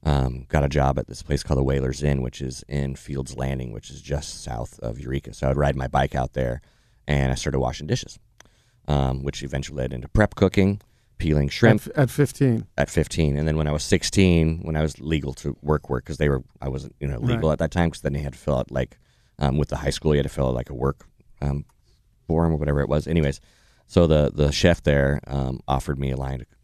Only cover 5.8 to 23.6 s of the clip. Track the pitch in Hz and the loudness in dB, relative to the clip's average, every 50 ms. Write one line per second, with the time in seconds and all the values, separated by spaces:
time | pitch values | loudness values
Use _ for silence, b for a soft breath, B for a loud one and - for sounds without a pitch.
5.8 | 65 62 64 67 67 67 - 67 64 64 _ 67 65 62 60 62 _ _ _ _ | -4 -2 0 0 0 0 -2 -4 -4 -4 _ -4 -4 -4 -4 -6 _ _ _ _
6.8 | _ _ _ _ _ - 71 69 67 65 64 62 - - 69 67 65 62 65 - | _ _ _ _ _ -2 0 0 2 0 0 -2 -2 -2 -2 0 -2 -2 -4 -6
7.8 | 73 76 120 127 - - - - _ _ _ _ b b b b b b b b | -4 -4 -4 -4 -4 -10 -18 -20 _ _ _ _ b b b b b b b b
8.8 | b - 73 71 67 65 65 67 67 69 - - - 67 67 67 69 - 73 69 | b -2 0 0 2 0 -2 -2 -4 -6 -8 -8 -10 -6 -6 -6 -6 -6 -6 -6
9.8 | 64 64 64 60 64 - _ - 107 101 - - 101 95 - - 95 95 101 101 | -6 -4 -6 -8 -10 -2 _ 4 4 4 4 2 2 4 4 4 2 2 2 -2
10.8 | - _ _ _ _ _ _ _ - 80 76 73 71 69 - - - 113 107 104 | -8 _ _ _ _ _ _ _ 0 2 2 2 2 0 2 4 6 6 6 6
11.8 | - - - - 135 123 - - 147 - - - 139 131 117 110 101 - _ - | 2 -4 0 0 0 2 2 0 0 0 2 0 2 2 2 0 -2 -6 _ -2
12.8 | 73 - - - 76 - - - 80 73 69 73 76 78 76 78 78 73 73 76 | -2 0 2 0 0 0 2 2 2 2 2 0 0 0 0 0 0 0 -2 -2
13.8 | - - 104 90 - - - 101 98 92 87 82 80 80 80 82 90 80 78 78 | 0 0 0 0 0 0 2 4 6 6 6 6 4 2 0 -2 -4 -4 0 0
14.8 | 78 78 69 - - 76 80 78 69 69 65 - - 73 67 - - 73 76 71 | 0 0 -2 -6 -4 -2 -2 -2 -2 -4 -8 -6 -8 -8 -8 -8 -2 0 0 0
15.8 | - - 71 62 - - 76 69 76 73 69 65 62 - _ - - 67 65 67 | 0 -2 -4 -4 -4 -8 -4 0 0 2 2 0 -4 -8 _ -10 -8 -8 -8 -8
16.8 | 69 - - _ 71 69 69 58 58 62 120 - 80 78 76 - 82 80 - 90 | -10 -12 -12 _ -6 -6 -4 -2 -2 -2 0 0 2 0 0 0 -2 -2 0 0
17.8 | 85 82 76 - - 73 69 71 73 69 62 - - - 71 64 - - - 65 | 0 0 0 -2 -6 -4 -4 -4 -6 -6 -10 -8 -4 -2 -2 -2 -2 -4 -4 -4
18.8 | 64 - - _ _ _ _ _ _ _ _ - 73 69 65 76 71 - - - | -4 -4 -8 _ _ _ _ _ _ _ _ -4 -2 0 2 0 0 0 -2 -4
19.8 | 69 69 69 - - 78 76 71 67 69 - - 67 65 62 62 62 - 71 60 | -2 -4 -4 0 2 2 2 2 2 -2 -2 -2 -2 0 0 -2 -6 -8 -8 -2
20.8 | 64 69 71 _ - _ _ _ _ _ - - 71 71 69 71 73 _ _ _ | -2 -2 -2 _ -10 _ _ _ _ _ -12 -6 -4 -4 -2 -4 -6 _ _ _
21.8 | _ _ _ _ _ _ _ _ _ - 82 80 85 82 80 73 73 73 71 71 | _ _ _ _ _ _ _ _ _ -2 2 2 4 4 2 2 0 0 0 0
22.8 | 69 - 71 76 73 78 82 85 76 69 71 - b b b b | 0 0 0 -2 0 0 0 2 2 2 -2 -4 b b b b